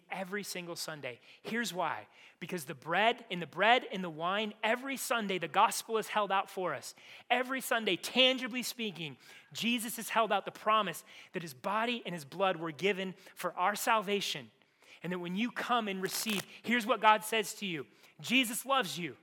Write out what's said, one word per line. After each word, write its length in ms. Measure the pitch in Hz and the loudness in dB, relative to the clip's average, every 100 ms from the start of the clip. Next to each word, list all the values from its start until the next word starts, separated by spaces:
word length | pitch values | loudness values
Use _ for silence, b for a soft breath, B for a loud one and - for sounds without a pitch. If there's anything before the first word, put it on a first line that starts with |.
| - | -8
every 300 | 185 185 202 | -8 -4 -4
single 340 | 190 185 170 165 | -4 -8 -8 -8
Sunday? 440 | - 156 131 117 B B | -8 -6 -8 -10 B B
Here's 300 | - 226 208 | -4 -2 -2
why. 340 | 175 160 110 104 B B B | -2 -2 -2 -10 B B B
Because 260 | 170 180 139 | -6 -6 -6
the 80 | |
bread, 500 | 139 147 180 226 240 - | -10 0 4 4 2 -4
in 100 | 180 | -6
the 60 | 156 | -4
bread 400 | 151 208 247 294 | 4 6 6 4
and 140 | 196 | -6
the 60 | 180 | -6
wine, 420 | 151 170 202 214 214 | -2 0 0 -2 -2
every 360 | 214 247 269 269 | 0 0 -2 -6
Sunday 400 | - 233 196 185 | 0 0 0 -2
the 100 | 165 | 0
gospel 480 | 180 214 - - 220 | 4 4 4 -2 -2
is 120 | - | 0
held 220 | 214 202 | 0 2
out 200 | 196 196 | 0 0
for 240 | 196 175 | -4 -4
us. 200 | 127 - - B B B | -4 -8 -18 B B B
Every 320 | 247 254 262 | 0 0 -4
Sunday, 340 | - 240 208 175 | 0 0 2 0
tangibly 640 | - 240 254 262 247 247 | 2 6 6 4 -2 -4
speaking, 540 | - - 214 156 156 123 B B B | -6 -4 -6 -6 -10 -10 B B B
Jesus 420 | 139 214 240 220 226 | -4 0 0 -2 -6
has 140 | 208 | 0
held 200 | 220 214 | 2 4
out 140 | 196 | 2
the 60 | 180 | -2
promise 540 | - 214 214 190 156 B B B | -4 2 2 2 -4 B B B
that 80 | 185 | -10
his 140 | 165 | -8
body 480 | 127 196 214 233 240 | -8 -2 0 0 -2
and 100 | 196 | -6
his 120 | 175 135 | -8 -8
blood 300 | 170 190 170 | 0 2 2
were 140 | 165 | -4
given 440 | 143 190 190 190 - B | 0 0 0 -4 -8 B
for 200 | - 175 175 | -6 -6 0
our 180 | 185 | 0
salvation. 760 | 208 247 220 190 202 - 147 113 _ B B B B | 2 2 2 2 -2 -2 -6 -10 _ B B B B
And 80 | 170 | -4
that 100 | 180 | -4
when 160 | 175 185 | -2 -2
you 140 | 240 | -2
come 380 | - - 240 208 | -2 0 0 0
and 140 | 190 | -4
receive, 400 | 185 - 220 202 - B | -4 -4 -2 -2 -4 B
here's 220 | 214 240 | 0 0
what 160 | 214 226 | 2 6
God 240 | 214 214 | 6 6
says 300 | - 226 202 | 4 0 0
to 120 | - 196 | -4 -4
you. 200 | 156 120 B B B | -4 -8 B B B
Jesus 460 | 139 254 233 240 254 | 2 2 2 -2 0
loves 320 | 269 185 147 | 0 0 -4
you. 180 | 160 113 | -8 -10